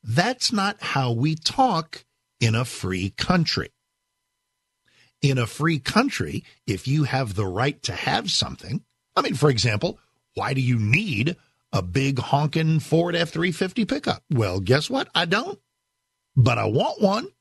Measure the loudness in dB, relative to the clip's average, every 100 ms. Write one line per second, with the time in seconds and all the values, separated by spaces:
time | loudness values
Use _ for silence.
0 | 0 0 0 0 -2 0 -2 -4 -4 0
1 | 0 2 0 0 -4 2 2 2 -4 -14
2 | _ _ _ _ 2 2 0 -4 -4 -2
3 | -4 -4 2 2 2 -2 -6 _ _ _
4 | _ _ _ _ _ _ _ _ _ _
5 | _ _ 2 2 0 0 0 0 0 2
6 | 2 0 -6 -6 -10 _ -4 -4 0 0
7 | 2 0 -2 -2 -4 0 -2 -2 -8 -4
8 | -2 -2 -2 -2 -2 -6 -8 -10 _ _
9 | _ -2 0 2 4 4 2 0 -2 -6
10 | _ _ _ -6 -2 0 0 2 2 0
11 | 0 -2 -2 -4 _ _ _ -4 -2 -2
12 | 0 -2 0 0 0 0 2 0 2 0
13 | 2 0 -2 -2 -2 0 -4 -2 -2 -2
14 | -2 -6 _ 0 0 -2 2 2 2 -4
15 | -2 -2 0 0 -2 -10 _ _ _ _
16 | _ _ _ 2 4 4 2 2 0 2
17 | 0 0 -4 _